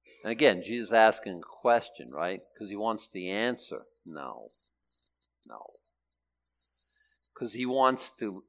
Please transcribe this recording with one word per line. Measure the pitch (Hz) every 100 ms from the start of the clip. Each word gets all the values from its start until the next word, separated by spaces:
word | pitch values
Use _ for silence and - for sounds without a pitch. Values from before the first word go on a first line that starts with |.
| _ -
And | -
again, | 113 143 92
Jesus | 90 120 107
asking | 113 110 - - 92
a |
question, | 80 - 123 117 - - 62
right? | 69 85 95 - -
'Cause | 107
he |
wants | 101 110 107 -
the | 95 90
answer. | 101 120 123 - - - _ -
No. | 76 67 58 55 _ _ _ _ _ _ _ _ _
No. | _ 55 - - _ _ _ _ _ _ _ _ _ _ _ _ _ _ _
'Cause | - 120
he | 110 127
wants | 131 131 127 -
to | - 110 95